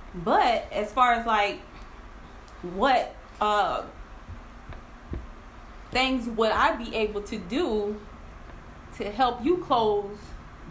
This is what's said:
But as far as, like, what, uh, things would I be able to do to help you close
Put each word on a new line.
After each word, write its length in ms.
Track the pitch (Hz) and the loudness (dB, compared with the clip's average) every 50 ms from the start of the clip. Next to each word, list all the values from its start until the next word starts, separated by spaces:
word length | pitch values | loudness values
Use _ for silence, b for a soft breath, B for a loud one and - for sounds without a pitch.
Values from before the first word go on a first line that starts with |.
| - - - | -10 -10 -10
But 520 | 180 165 214 302 415 359 247 220 - - - | -4 0 4 6 6 6 6 4 2 0 -4
as 220 | - - 208 214 - | -4 -2 -2 0 4
far 220 | 269 247 247 233 | 4 6 6 6
as, 100 | 226 226 | 4 4
like, 340 | 233 220 208 202 196 - - - - - - - - - - - - - - - - - - - - - - - 175 175 | 2 4 4 4 2 0 -4 -10 -14 -16 -16 -16 -16 -16 -16 -16 -16 -16 -16 -16 -16 -16 -16 -16 -16 -14 -10 -10 -6 -2
what, 400 | 196 240 277 254 226 - - - - - - - - | 4 4 6 6 6 4 0 -4 -12 -16 -10 -2 0
uh, 440 | 208 208 208 208 190 165 127 107 - - - - - - - - - - - - - - - - - - - - - - - - - - - - - - - - - - - - - - - - - - | 2 4 6 4 4 4 2 -2 -4 -6 -10 -14 -14 -14 -14 -16 -14 -14 -14 -14 -14 -16 -16 -16 -14 -14 -14 -14 -14 -16 -16 -16 -12 -8 -8 -6 -8 -8 -14 -16 -16 -18 -18 -18 -16 -16 -16 -16 -8 -2
things 380 | - 247 262 262 262 247 226 240 | 2 2 4 4 2 0 0 -2
would 240 | 220 220 226 214 185 | 2 4 4 4 6
I 240 | 208 254 320 311 | 6 4 4 4
be 180 | 233 233 226 233 | 2 -4 -4 -2
able 280 | 226 214 208 202 202 202 | 0 0 0 0 -2 -4
to 160 | - 233 196 | -4 -6 -6
do 600 | 180 175 226 302 359 262 214 214 202 208 214 214 - - - - - - - - - - - - - - - - - - - - | -4 -2 0 0 2 2 2 0 0 0 -2 -6 -8 -14 -16 -16 -16 -16 -16 -16 -16 -16 -16 -16 -16 -16 -16 -16 -16 -14 -8 -6
to 120 | 208 202 | -6 -4
help 320 | 208 233 262 240 233 226 220 | 2 2 4 4 2 2 2
you 140 | 311 359 349 | 2 2 4
close 580 | - - 269 233 220 214 208 208 202 202 208 - - - - - - - - - - - | 4 4 4 4 6 4 4 2 0 -2 -8 -10 -12 -14 -14 -14 -14 -16 -16 -16 -10 -2